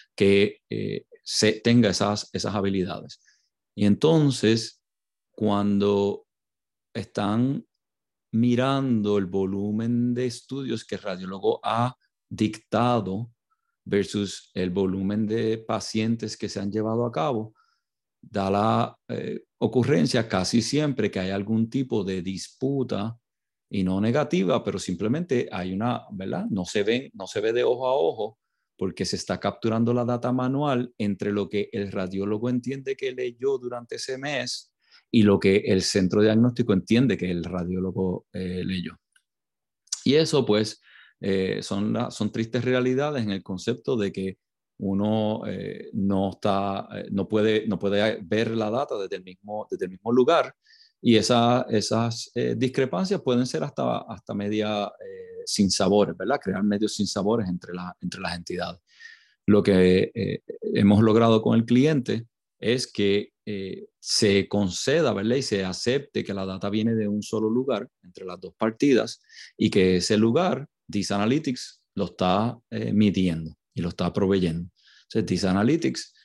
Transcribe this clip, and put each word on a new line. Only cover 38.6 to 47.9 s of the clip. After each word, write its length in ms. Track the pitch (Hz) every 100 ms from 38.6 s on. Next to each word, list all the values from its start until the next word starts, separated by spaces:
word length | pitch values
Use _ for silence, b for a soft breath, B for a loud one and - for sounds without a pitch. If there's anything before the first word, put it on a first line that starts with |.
| 92
leyó. 340 | 92 85 - _ _ _ _ _ _ _ _ _ -
Y 120 | 160 147
eso, 280 | 156 143
pues, 380 | 120 107 107 - b b b _
eh, 380 | 98 95 95 -
son 320 | - 104 107
la, 160 | 113 127
son 220 | - 104
tristes 340 | 113 113 123 127
realidades 580 | 127 127 131 147 143
en 60 | 107
el 140 | 98
concepto 520 | - 92 - 117 - 127
de 160 | 101
que 280 | 95 95 95 _ _ _ -
uno, 640 | 98 98 104 110 107 107 104
eh, 420 | 95 98 - -
no 380 | - 98 95 98
está, 560 | 95 104 98 98 98 - 101
eh, 120 | -
no 160 | 98 92
puede, 400 | 110 107 107 110
no 100 | 92
puede 420 | 101